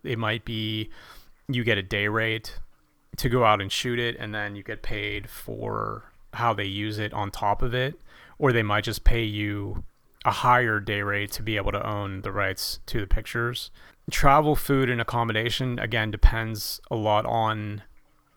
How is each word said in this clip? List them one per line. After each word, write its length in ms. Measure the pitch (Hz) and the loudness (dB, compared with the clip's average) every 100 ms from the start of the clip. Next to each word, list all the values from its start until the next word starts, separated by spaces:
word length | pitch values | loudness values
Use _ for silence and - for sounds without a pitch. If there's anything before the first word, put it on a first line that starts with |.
it 160 | - 117 | -6 -4
might 280 | 110 110 - | -2 -2 -4
be 420 | 110 107 107 107 - - - - - - | -6 -4 -4 -6 -10 -18 -20 -20 -18 -6
you 180 | 120 | -2
get 120 | 117 104 | 2 0
a 60 | |
day 260 | 92 104 104 | 0 0 0
rate 500 | 110 113 113 - - - _ _ _ - - | 0 0 -4 -6 -10 -10 _ _ _ -18 -4
to 100 | 127 | 0
go 160 | 123 | 4
out 160 | 113 104 | 6 4
and 100 | 95 | 2
shoot 280 | - 127 120 | -4 -2 -2
it, 180 | 120 - | -2 -6
and 160 | 107 | -8
then 220 | 107 104 101 | -6 -6 -8
you 60 | |
get 200 | 98 107 | -10 -6
paid 460 | - 107 104 104 107 | -2 -2 -4 -6 -8
for 760 | - - 110 110 107 107 104 - - - | -14 -10 -8 -4 -4 -4 -8 -12 -20 -14
how 220 | 107 117 | -2 -2
they 100 | 104 | 0
use 340 | 101 98 107 104 | -4 -4 -4 -4
it 140 | 104 | -4
on 180 | - 101 | -4 -6
top 300 | - 104 101 | -2 0 2
of 140 | 127 | 2
it, 260 | 123 131 - - - - - | 0 -2 -6 -18 -20 -16 0
or 120 | 143 | 2
they 120 | 117 | 4
might 220 | 107 104 | 2 0
just 200 | 107 101 | 0 4
pay 180 | - 117 | 6 6
you 600 | 110 104 104 101 101 98 - _ _ _ | 0 -4 -4 -4 -6 -8 -10 _ _ _
a 60 | 135 | -2
higher 500 | - 127 123 117 107 | 2 4 4 4 0
day 220 | 98 104 | -2 -2
rate 300 | 101 101 101 | -2 -2 -4
to 100 | - | -6
be 140 | 110 107 | -4 -2
able 160 | 98 | -2
to 140 | 101 107 | -2 -4
own 360 | 104 101 95 | -4 -4 -6
the 100 | 98 | -6
rights 480 | 101 98 92 - - - | -2 -2 -2 -6 -8 -4
to 140 | 113 | -2
the 60 | 98 | 2
pictures. 640 | - - 117 117 123 - - - _ - | 2 2 -2 -2 -4 -10 -16 -20 _ -6
Travel, 460 | - 143 143 151 147 | 4 8 8 6 2
food, 320 | - 135 127 | 2 2 2
and 120 | 120 | 0
accommodation, 800 | 117 120 117 107 117 - 127 120 | 0 0 0 0 0 -2 -2 -2
again, 320 | 107 117 110 | -2 -2 -2
depends 680 | 104 - 113 113 107 - - - | 6 6 6 -4 -6 -8 -10 -6
a 60 | 117 | 0
lot 300 | 107 104 113 | 2 2 2
on 560 | 113 110 110 107 104 - - _ _ _ | 0 0 -2 -6 -10 -14 -20 _ _ _